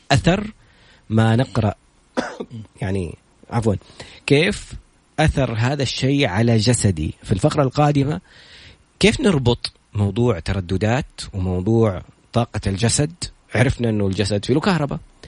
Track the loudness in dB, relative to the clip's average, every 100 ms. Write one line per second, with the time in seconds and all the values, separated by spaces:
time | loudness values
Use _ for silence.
0 | _ 2 2 0 -2 -12 _ _ _ _
1 | _ 2 4 2 0 0 -2 -2 _ _
2 | _ -8 -8 -12 -16 -16 -18 -8 -4 -4
3 | -6 -10 _ _ -6 -2 0 -2 -4 -20
4 | -20 -14 2 2 2 -2 -10 -18 -20 _
5 | _ 0 2 2 0 0 -2 0 -4 -2
6 | 0 2 0 2 2 4 2 2 2 0
7 | -4 -8 -4 0 2 2 0 2 2 2
8 | 0 -4 -10 -20 -20 -20 -20 -20 _ _
9 | 2 2 2 2 0 0 -4 -12 _ -2
10 | -2 0 0 0 -2 -6 -4 -2 0 0
11 | -4 -12 -12 -6 -4 -2 0 2 2 0
12 | -10 _ _ -4 -2 -4 -4 -2 0 0
13 | -2 -4 -14 -16 _ 0 0 2 -2 0
14 | 0 0 -2 -2 0 0 2 0 -2 -6
15 | -12 _